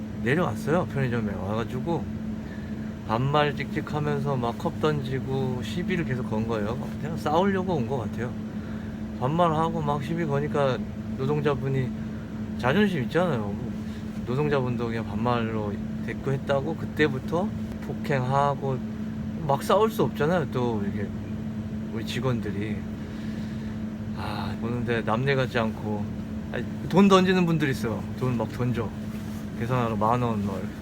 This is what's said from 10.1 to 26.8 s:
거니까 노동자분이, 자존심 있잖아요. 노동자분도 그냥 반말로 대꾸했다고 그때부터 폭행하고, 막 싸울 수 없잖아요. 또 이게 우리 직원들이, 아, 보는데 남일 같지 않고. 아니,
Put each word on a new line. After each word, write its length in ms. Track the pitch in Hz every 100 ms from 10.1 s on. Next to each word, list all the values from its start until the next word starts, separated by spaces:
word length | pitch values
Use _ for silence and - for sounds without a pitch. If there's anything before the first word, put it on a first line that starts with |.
| 165 160
거니까 520 | 139 143 147 139 117 104 - - 110
노동자분이, 720 | 135 151 147 135 135 135 127 - - - - - - -
자존심 460 | 120 170 208 165
있잖아요. 500 | 110 160 180 123 104 104 110 - - - - - 110
노동자분도 640 | 127 151 143 127 117 117
그냥 180 | 113 107
반말로 640 | 104 120 120 110 110 104 101 - - -
대꾸했다고 680 | 110 135 135 - 139 143 165
그때부터 720 | 156 - 151 135 - 165 214 - - - -
폭행하고, 920 | - - 139 127 139 143 135 139 127 - - - - - - -
막 140 | 139
싸울 300 | - 196 220
수 100 | 214
없잖아요. 480 | 135 - 147 180 131
또 320 | 127 120 107 98
이게 160 | 104 101 - - - - - - - -
우리 100 | 113
직원들이, 760 | 110 123 127 117 104 95 107 101 - - - - - 107 110 107 107 107 107 107 107 107
아, 380 | 104 107 107 107
보는데 420 | 113 120 113 117
남일 340 | 107 110 135 135
같지 240 | 123 120
않고. 440 | 110 107 107 104 107 - - - -
아니, 140 | 120 113 -